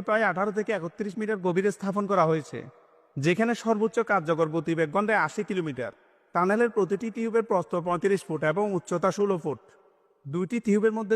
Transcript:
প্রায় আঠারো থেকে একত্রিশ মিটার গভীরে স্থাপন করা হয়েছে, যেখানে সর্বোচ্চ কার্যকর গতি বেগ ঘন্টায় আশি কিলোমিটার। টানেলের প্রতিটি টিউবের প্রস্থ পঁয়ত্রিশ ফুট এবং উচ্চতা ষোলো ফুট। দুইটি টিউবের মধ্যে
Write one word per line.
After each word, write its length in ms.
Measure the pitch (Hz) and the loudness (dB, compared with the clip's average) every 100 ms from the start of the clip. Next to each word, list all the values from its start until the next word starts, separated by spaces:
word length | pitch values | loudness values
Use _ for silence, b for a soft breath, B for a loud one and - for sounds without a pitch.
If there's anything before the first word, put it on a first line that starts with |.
| 208 | 0
প্রায় 160 | 214 208 | 2 2
আঠারো 220 | 175 208 202 | 0 -2 -2
থেকে 140 | 214 | -2
একত্রিশ 400 | 202 165 - 208 190 | -4 -4 -6 -8 -6
মিটার 240 | 214 208 180 | -4 -2 0
গভীরে 240 | 175 202 - | 2 0 -2
স্থাপন 260 | 196 202 196 | -4 -2 0
করা 120 | 196 160 | 2 4
হয়েছে, 300 | 160 - 120 - - _ _ _ 139 | 2 -2 -12 -14 -18 _ _ _ -2
যেখানে 360 | 147 180 226 226 | 0 2 2 0
সর্বোচ্চ 340 | 226 214 220 - 220 | 0 0 0 0 0
কার্যকর 360 | 196 160 160 156 165 | 0 0 0 2 0
গতি 160 | 156 165 | -2 -2
বেগ 140 | 156 190 | 0 0
ঘন্টায় 280 | 208 208 156 | 0 0 0
আশি 140 | - 208 | -2 -4
কিলোমিটার। 420 | 190 156 127 113 - _ _ _ 175 | -2 -4 -6 -8 -10 _ _ _ 0
টানেলের 340 | 185 220 240 214 | 2 4 2 2
প্রতিটি 320 | 180 196 226 226 | 0 0 -4 -4
টিউবের 300 | 226 226 220 | 0 0 2
প্রস্থ 200 | 190 160 175 170 | 0 0 -4 -2
পঁয়ত্রিশ 360 | 175 190 196 - | 0 2 0 0
ফুট 140 | 156 156 | -2 0
এবং 140 | 170 208 180 | 2 0 -2
উচ্চতা 320 | - 175 190 190 | -2 0 0 2
ষোলো 200 | 202 180 | 0 0
ফুট। 160 | 151 120 - _ _ _ _ _ 139 | -2 -8 -10 _ _ _ _ _ -8
দুইটি 320 | 165 185 240 214 | -4 -2 -2 2
টিউবের 280 | 208 220 220 | 4 4 0
মধ্যে 180 | 202 | 0